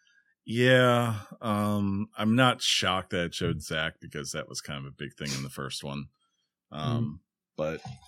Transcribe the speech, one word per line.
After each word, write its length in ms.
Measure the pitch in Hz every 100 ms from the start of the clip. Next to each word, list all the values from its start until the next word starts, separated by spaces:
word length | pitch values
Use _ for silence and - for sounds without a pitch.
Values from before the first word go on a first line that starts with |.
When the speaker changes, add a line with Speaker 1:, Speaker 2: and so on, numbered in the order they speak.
| _ _ _ _ -
Speaker 1:
Yeah, 760 | 117 127 127 123 120 120 107 - -
um, 680 | 120 104 104 104 101 98 110 -
I'm 200 | 107 117
not 260 | 127 113
shocked 480 | - - 92 92 -
that 140 | 92 85
it 80 |
showed 300 | - 85 82
Zack 300 | - 80 80 -
because 300 | - 76 71
that 140 | 78 -
was 140 | 65
kind 160 | - 71
of 80 | 69
a 100 | 64
big 200 | 71 -
thing 180 | 73 67
in 60 |
the 60 | 67
first 340 | 69 67 -
one. 220 | 73 71 69 _ _ _ _ _ _
Um, 100 | 76 78 76
Speaker 2:
Mm-hmm. 140 | 73 80 _ _ _ -
Speaker 1:
but 240 | 78 80 - -